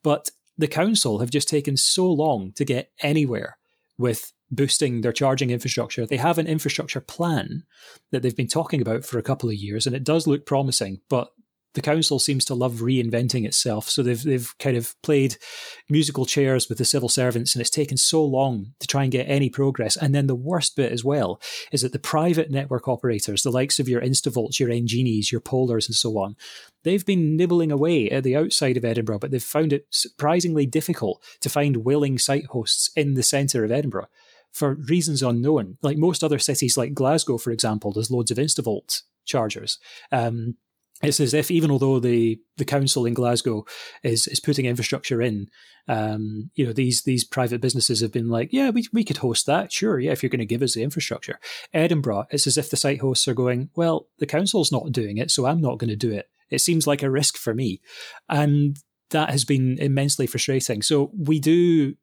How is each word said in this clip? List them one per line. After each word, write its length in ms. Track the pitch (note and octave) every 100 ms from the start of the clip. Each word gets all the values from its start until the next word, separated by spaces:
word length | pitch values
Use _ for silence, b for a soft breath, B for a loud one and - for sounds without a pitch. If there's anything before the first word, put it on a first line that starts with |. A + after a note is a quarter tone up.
But 260 | D#3 D3+ - _ _ -
the 80 | D3+
council 520 | D#3 G3 A3 B2 G#2
have 120 | A#2+
just 180 | C#3 -
taken 260 | D3+ C#3+
so 300 | C3+ - -
long 460 | F#3 D3+ D#3 A#2+ F#2
to 100 | -
get 280 | C#3 B2+ - -
anywhere 560 | C#3+ D#3 C#3 A2 - - _ _ _ -
with 340 | A#2+ A2+ - _ _
boosting 500 | B2+ C#3 - C#3+ A#2+
their 100 | A#2
charging 380 | A#2 C#3 C3+ C3
infrastructure. 560 | A#2+ B2+ - A#2 -
They 120 | A2+ B2+
have 200 | D#3 E3
an 100 | D#3+
infrastructure 540 | D#3 D3 - C#3+ C#3
plan 640 | - - E3+ C#3+ - D3+ - B B B _
that 100 | C3
they've 160 | B2 A2
been 100 | A#2+
talking 320 | D#3 D#3+ D3+
about 260 | A2 A#2
for 120 | - A#2+
a 60 |
couple 260 | - C3+ A#2+
of 60 |
years, 320 | G#2 G2+ G#2+ C3
and 80 |
it 80 | C3
does 240 | C3 D#3+ D#3+
look 180 | C#3+
promising, 560 | - C3+ C#3 - G2 F#2+ _
but 220 | B2+ B2 _ _ _ _
the 80 | -
council 380 | D3 D#3 D#3 C3+
seems 260 | - C#3
to 100 | -
love 200 | B2 B2+
reinventing 680 | A#2 A#2 C3 A#2 A#2 B2 B2+
itself. 440 | G#2+ - B2 G#2+ -
So 120 | -
they've, 220 | B2 A#2
they've 340 | D3 B2+ A#2 -
kind 180 | C#3 A#2+
of 180 | A#2 -
played 320 | - D3 C3+ - B B B B -
musical 360 | D3 C#3+ B2+
chairs 440 | C3 C#3+ C3+ C3 -
with 80 | A2+
the 80 |
civil 240 | A#2 C#3+ A#2+
servants, 440 | - B2+ A#2 C3
and 60 | B2
it's 100 | A#2+
taken 280 | - C#3+ C3
so 260 | - D#3+
long 440 | D3 C3 C3+ A#2 G2 -
to 80 | -
try 160 | C#3
and 80 | C3+
get 160 | B2+ C#3+
any 220 | C#3 C3+
progress. 480 | - C#3 C3 A2 -
And 180 | D3
then 120 | C#3 C#3
the 80 |
worst 420 | B2 C#3 F3 C#3+ -
bit 160 | B2+
as 100 | A#2+
well 380 | B2 D3 F#2+ E2+ B B B
is 80 | D3
that 100 | B2
the 80 | C3+
private 500 | - D#3 E3+ E3 D#3
network 380 | C3+ C#3 B2+ -
operators, 560 | A#2+ B2+ G#2+ - G2+
the 80 | C#3
likes 260 | B2 C#3 -
of 120 | B2+
your 100 | A#2+
Instavolts, 580 | B2+ C3 C#3 B2+ G#2+ -
your 120 | B2
Engenies, 640 | A#2+ A#2 A#2 B2+ G#2+ G2+
your 80 | A#2
Polars, 480 | - C3 C3 A2+ G#2
and 60 |
so 220 | A2+ A#2 A2
on, 200 | G2 G#2 B B B _
they've 200 | E3 G3
been 300 | F#3+ F#3 D#3
nibbling 380 | D#3 F3+ F3 D#3+
away 360 | C#3+ D#3 D#3+ G#2
at 140 | C3+
the 140 | C3 C#3
outside 400 | E3+ - C#3 B2
of 80 |
Edinburgh, 340 | A#2 A2+ A2 G2+
but 120 | C#3
they've 120 | C3
found 300 | - D3 D#3+
it 120 | C#3+ -
surprisingly 760 | - - - D3 F3 F3+ D#3
difficult 560 | C#3 D#3 E3 E3+ G#2 - B B
to 80 | -
find 340 | D3 D3 A#2+
willing 340 | A2+ D3 C#3+ B2+
site 280 | - C#3 D3
hosts 380 | B2+ A2 - -
in 200 | - C#3+
the 80 | C3
centre 420 | - C#3 C#3 B2
of 60 | G#2+
Edinburgh 340 | B2+ D3 F#2+ G2+ b b b b
for 220 | - D3 C#3+ B2+
reasons 340 | F3 D#3+ C#3
unknown. 560 | B2+ A#2+ C3+ D3+ G2 -
Like 160 | C#3+ D3+
most 260 | E3+ E3
other 160 | D#3 C#3+
cities, 380 | - C3 C3 C3+
like 160 | B2
Glasgow, 440 | C#3+ C3 D#3 - A#2+
for 140 | -
example, 400 | A2+ A#2 G#2+ G#2
there's 180 | G#2 A2
loads 220 | B2 A2+
of 60 | A#2
Instavolt 640 | D3+ - A#2 - - - _ _
chargers. 520 | - C3 A2 G2+ A2 - B B B
Um, 460 | B2+ A#2 A#2 A2+ - _ _ _ -
it's 160 | D3 C#3+
as 140 | C3+
if 180 | D3+ -
even 200 | E3+ D#3+
although 280 | C3+ C3+ C3
the, 400 | B2 A#2 A2+ A2+ _
the 80 | -
council 420 | C3 C#3+ C3+ C3+
in 80 | A#2+
Glasgow 520 | A#2+ A#2+ A#2+ B2+ G#2+ - B B B
is, 260 | B2 A2+ -
is 120 | B2+
putting 260 | - C#3
infrastructure 560 | B2+ A#2+ A2 C3+ - A#2
in, 280 | A#2+ G#2 G2 b b b -
um, 600 | A2+ G#2+ G#2+ G#2+ G#2+ A2+
you 100 | -
know, 60 | B2
these, 300 | A2+ B2+ A#2+
these 240 | - B2+
private 340 | - - B2 A#2+
businesses 400 | B2+ B2 - A2
have 140 | A2+
been 160 | B2 A#2
like, 240 | A#2 C3+
"Yeah, 160 | C4 C4+
we, 180 | A#3 A#3
we 100 | A#3
could 140 | A3 -
host 280 | B2+ A2+
that. 280 | - D#3+ G3
Sure, 260 | - A3 C#3+
yeah, 140 | C#3+
if 100 | C3+
you're 60 | C3
gonna 160 | B2+
give 160 | G#2+ A#2
us 120 | C3
the 100 | A2+
infrastructure." 540 | C3 D#3 - A2+ - - B B B
Edinburgh, 540 | D#3+ E3+ D#3+ C3 G2+ -
it's 160 | D3 C#3
as 100 | C#3
if 120 | D3
the 80 | C#3
site 240 | C#3+ C#3
hosts 260 | C3 B2+ -
are 60 |
going, 360 | A#2+ B2 B2 D3
"Well, 320 | - E3 D#3+ - _
the 60 |
council's 460 | D3 D3+ G3 G#3+ D3+
not 220 | B2+ D3+
doing 240 | B2 G#2+ G#2
it, 140 | -
so 140 | -
I'm 140 | B2+ E3
not 200 | C#3 A2
gonna 180 | A#2 G#2
do 140 | A#2+
it. 180 | G2+ - _ _
It 100 | -
seems 280 | - E3 D3
like 160 | C#3+
a 80 | C#3
risk 240 | C3+ C#3+
for 180 | - -
me." 280 | A2+ B2+ F#2 B B B B -
And 480 | D3 D3 D3 C#3+ C#3+ _ _ _
that 220 | D#3 D#3
has 120 | C3+
been 340 | - C3+ B2+ C3+
immensely 480 | C#3+ C3+ C#3+ - C3
frustrating. 540 | B2 - C3 - G#2+
So 300 | - D3+ C#3+
we 280 | G3+ D3 D#3
do 540 | D3 E3+ F3 E3 C#3 -